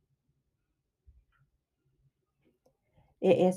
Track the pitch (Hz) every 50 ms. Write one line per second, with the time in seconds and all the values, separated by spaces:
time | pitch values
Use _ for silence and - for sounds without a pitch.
0 | _ _ _ _ _ _ _ _ _ _ _ _ _ _ _ _ _ _ _ _
1 | _ - - - _ _ _ _ 139 _ _ _ _ _ _ _ _ _ _ _
2 | _ 135 _ _ _ _ _ _ _ _ _ _ _ _ _ _ _ _ _ -
3 | _ _ _ _ - 190 - - 175 185 185